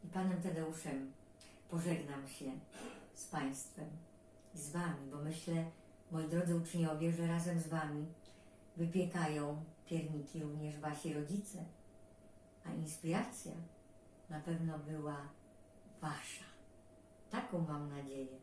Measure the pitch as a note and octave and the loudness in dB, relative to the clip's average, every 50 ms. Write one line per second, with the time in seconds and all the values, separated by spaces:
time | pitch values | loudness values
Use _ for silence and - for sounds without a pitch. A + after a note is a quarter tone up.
0 | - E3+ - F#3 F3+ F#3 F3+ E3+ E3+ F#3 E3 D#3+ D#3+ D#3 E3 - - E3 C3+ C3+ | -8 -2 0 2 4 4 4 4 2 2 2 2 0 0 -2 -4 -4 -2 -2 -2
1 | C3+ C3+ - - - - - - - - - - - - F3 E3 E3+ F3 E3 - | -2 -4 -8 -12 -18 -20 -20 -20 -20 -20 -20 -20 -10 -2 0 2 4 4 2 2
2 | - C#3+ C#3+ C#3 C3+ C3+ - - C#3+ C3 C3 - - - - - - - - - | 2 -2 -4 -6 -6 -8 -10 -6 -4 -4 -4 -6 -8 -12 -12 -10 -10 -10 -10 -12
3 | - - - - - - - D#3+ C3+ C3+ C3+ - - - - - D#3 D#3+ D3+ D#3+ | -14 -16 -12 -12 -10 -2 0 0 2 2 0 -2 -6 -8 -8 -8 -8 -6 -8 -10
4 | - - - - - - - - - - - D#3+ C#3+ D3 D3 E3+ F3 E3+ D3+ C#3 | -12 -14 -20 -20 -20 -20 -20 -20 -20 -12 -8 -8 -6 -2 0 0 2 2 0 -2
5 | C#3 C#3 C#3 D3 D3 D#3 E3 E3 - - E3 E3 E3 E3 E3 - - - - - | -4 -6 -4 -2 -2 -2 -2 -2 0 2 4 4 2 2 -2 -10 -18 -20 -20 -20
6 | - - E3 D#3+ D#3+ D#3 E3 E3+ F3+ E3+ E3+ E3+ E3 - - E3+ E3 D#3+ D#3 D3+ | -12 -2 0 0 2 4 4 4 6 6 6 4 4 2 4 4 4 4 4 4
7 | E3 E3+ E3 E3 E3+ E3 E3+ E3+ E3+ F3 F3 E3 D#3+ D#3 D#3+ D#3+ D#3 D3+ D3 D3 | 4 4 4 6 4 4 4 4 4 4 4 4 4 4 2 2 2 2 2 0
8 | D3+ E3 - - - - - - - - - - - - - E3 E3+ E3+ E3+ F#3 | -2 -2 -6 -10 -16 -18 -18 -18 -20 -20 -20 -20 -20 -14 0 2 2 4 6 6
9 | F3+ E3+ - F3 E3 D#3 D3+ D3+ D3 D3 D3 D3+ D#3+ - - - - - E3+ E3 | 6 6 4 4 4 4 4 4 2 2 0 -2 -4 -8 -10 -16 -6 0 0 2
10 | D3+ D3+ D#3 D3 C#3 - - E3 D3+ D3 D3 D3+ D3+ D3+ D3 D3 D3 D3+ D3 - | 2 2 0 -2 -2 -4 -4 -2 -2 -2 -2 -2 -2 -2 -2 -2 -2 -2 -2 0
11 | - E3 D3 D3 D3 D3 F3+ G3+ - - - F3+ E3 - - - - - - - | -2 0 0 0 0 0 0 -2 -2 -2 -6 -8 -8 -8 -10 -16 -18 -20 -18 -20
12 | - - - - - - - - - - - - - E3 - D#3+ D#3+ D3+ - - | -20 -20 -20 -20 -20 -20 -20 -20 -20 -20 -20 -14 -6 -4 -2 -2 0 -2 -4 -2
13 | - E3 E3 G3 - - - - - E3+ D#3 E3+ E3+ - - - - - - - | 0 2 4 4 2 0 -2 -8 -8 -6 -6 -8 -8 -10 -12 -18 -20 -20 -20 -20
14 | - - - - - - D#3+ D3+ D3+ F3 E3 E3 E3 D#3+ D#3 D3+ D3 D3 D#3 D#3 | -20 -20 -20 -20 -12 -8 -8 -6 -2 0 0 2 2 0 0 -2 -4 -4 -4 -2
15 | D3 D3 D3 C#3+ C#3+ - - - - - - - - - - - - - - - | -2 -2 -2 -2 -4 -8 -12 -14 -20 -20 -20 -20 -20 -20 -20 -20 -20 -18 -14 -6
16 | - D#3 D3+ C#3 - - - - - - - - - - - - - - - - | -4 -2 -2 -2 -6 -8 -10 -10 -12 -14 -16 -18 -20 -20 -20 -20 -20 -20 -20 -20
17 | - - - - - - - - - - - F3 E3 D3+ D3+ D3 D3 D3 C#3+ C#3+ | -20 -20 -20 -20 -12 -4 -2 -2 -2 2 2 2 2 2 2 -2 -2 -4 -4 -6
18 | C#3 C3+ C3+ C3+ C3+ C3 C3 C3+ | -6 -4 -4 -4 -4 -4 -6 -12